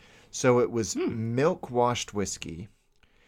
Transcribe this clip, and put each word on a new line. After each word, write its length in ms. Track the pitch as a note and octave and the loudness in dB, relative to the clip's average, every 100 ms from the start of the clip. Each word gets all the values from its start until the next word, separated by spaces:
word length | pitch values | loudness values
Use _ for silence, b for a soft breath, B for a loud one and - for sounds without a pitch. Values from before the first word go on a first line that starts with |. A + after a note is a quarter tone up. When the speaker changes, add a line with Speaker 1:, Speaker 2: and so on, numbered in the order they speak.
| b b b | b b b
Speaker 1:
So 280 | - C3 B2 | 0 4 6
it 100 | A#2+ | 4
was 240 | A#2 G#2+ | 0 -2
Speaker 2:
Hmm. 400 | C#4 F4+ A2+ A2+ | -2 -4 -4 -2
Speaker 1:
milk 360 | A#2+ D#3+ F3+ - | 0 0 0 -2
washed 440 | A#2+ A#2+ A#2+ - | 2 2 0 -4
whiskey 540 | G#2 F#2+ - - E2 G#2 _ _ _ b b | -4 -4 -6 -10 -12 -14 _ _ _ b b